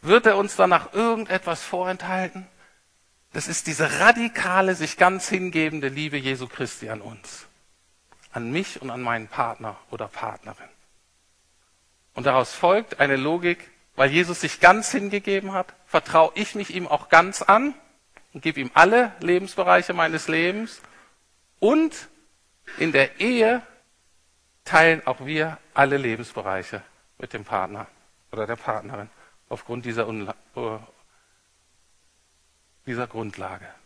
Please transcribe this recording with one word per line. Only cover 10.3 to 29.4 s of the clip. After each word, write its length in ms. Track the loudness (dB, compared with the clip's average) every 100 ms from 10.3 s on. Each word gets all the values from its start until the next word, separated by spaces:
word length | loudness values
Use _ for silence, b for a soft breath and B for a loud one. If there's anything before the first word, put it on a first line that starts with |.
| -10 -16 -20 -20 _ _ _ _ _ _ _ _ _ _ _ _ _ _
Und 120 | -6 0
daraus 280 | 2 0
folgt 460 | 0 2 2 0 0
eine 160 | 0 2
Logik, 540 | 0 -2 -2 -4 -8 _ _ 2
weil 160 | 2
Jesus 300 | 4 0 -2
sich 180 | -6 6
ganz 320 | 6 6 2
hingegeben 600 | -4 -4 -6 -2 -4 -4
hat, 200 | -6 -8 -12 _
vertraue 460 | -4 2 4 4 2
ich 200 | -8 -6
mich 180 | -8
ihm 140 | -8 -4
auch 220 | -4 6
ganz 320 | 6 6 0
an 320 | 4 4 4 -6 _ _ _ _ _
und 80 | -8
gebe 180 | -6 -4
ihm 120 | 0 6
alle 360 | 8 6 2 -2
Lebensbereiche 760 | 0 0 0 -4 4 4 2
meines 340 | -2 -2 -2 -4
Lebens. 540 | -2 0 -2 -8 -14 b b b b _ _ _ _
Und 480 | 2 4 2 -2 -20 _ _ _ _ _ -20 -4
in 140 | 0
der 280 | 4 2 2
Ehe 420 | -2 2 2 2 -4 _ _ _ _ _ _ _ _ _ 2
teilen 400 | 6 6 4 -2
auch 180 | -6 -4
wir 320 | -4 -4 -6 _
alle 240 | 2 2 2
Lebensbereiche 840 | -2 -4 -8 -10 -6 -6 -6 -12 -14 _ _ _
mit 160 | -14
dem 100 | -14
Partner 440 | -6 -6 -6 -8 -16 _ _ _ _
oder 140 | -10 -8
der 100 | -8
Partnerin 540 | -6 -8 -8 -14 -16 b b b